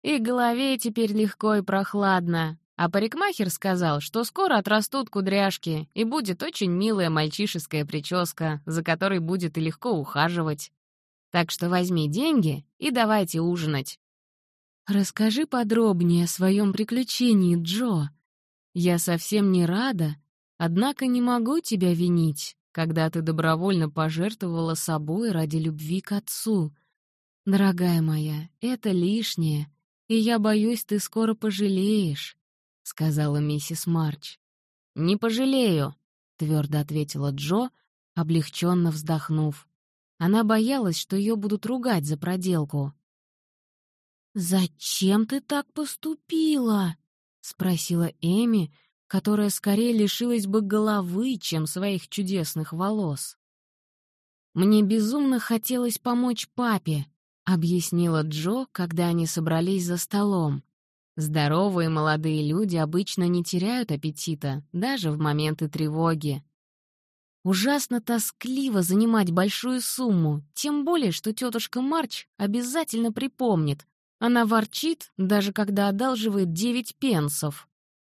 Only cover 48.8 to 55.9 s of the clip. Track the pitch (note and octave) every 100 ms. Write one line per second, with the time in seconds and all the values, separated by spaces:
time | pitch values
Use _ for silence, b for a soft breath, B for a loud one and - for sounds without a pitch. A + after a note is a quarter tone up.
48.8 | b _ _ F#3+ G#3 G#3 G#3 - G3+ G3+
49.8 | A#3+ A3+ G3+ - A#3+ A#3+ G3 G#3+ G3+ G#3+
50.8 | G#3+ G#3 F3+ F#3 B3+ A3+ - D#3+ D#3 F3+
51.8 | G3+ F#3+ - - F#3 G3 D3+ D#3+ D#3 D#3+
52.8 | F#3+ G#3+ F3 C#3 - - _ _ _ _
53.8 | _ _ _ _ _ _ _ D#3+ F#3+ G#3+
54.8 | G3 A3 G#3+ D4 C#4 B3 - A#3 - B3
55.8 | A#3+